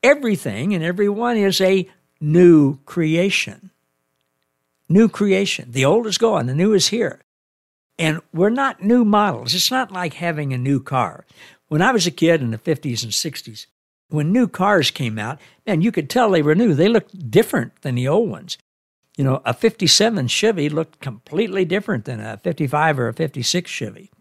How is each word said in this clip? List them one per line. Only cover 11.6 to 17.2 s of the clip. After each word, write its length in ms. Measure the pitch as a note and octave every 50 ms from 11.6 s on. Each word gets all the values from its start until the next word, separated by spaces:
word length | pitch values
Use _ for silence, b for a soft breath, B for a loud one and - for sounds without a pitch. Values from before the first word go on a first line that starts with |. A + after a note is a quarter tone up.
| B _
When 140 | D3+ D3+
I 100 | F#3 B3
was 120 | B3+ A3 E3
a 60 | F3
kid 300 | D3 - E3 E3 E3 D#3+
in 100 | C3 A#2
the 80 | A2 G#2+
fifties 460 | _ - D#3 C3+ - C#3+ A#2+ A2 A#2+
and 100 | A2+ G2+
sixties, 540 | - - D#3+ C#3 - - - G#2+ G#2 - _ _ _ _ _ _ _ _ _
when 240 | - D3+ D3 D#3
new 160 | G3 B3 B3 F3+
cars 420 | - - F#3 G3+ G#3 F3+ C#3 -
came 300 | - - C#3+ A#2 G#2+ A2
out, 180 | G#2 A#2 C#3+ D3 b b b b b
man, 180 | - G3+ D#3
you 100 | F3 A#3
could 180 | A3+ - D3 C3
tell 180 | - B3+ B3 G#3+
they 140 | F#3+ E3+
were 140 | D3 D3 D3+
new. 180 | F3+ A#3+ A3+ D3+
They 140 | C3+ E3+ G#3
looked 420 | A#3 A3 - _ - F#3+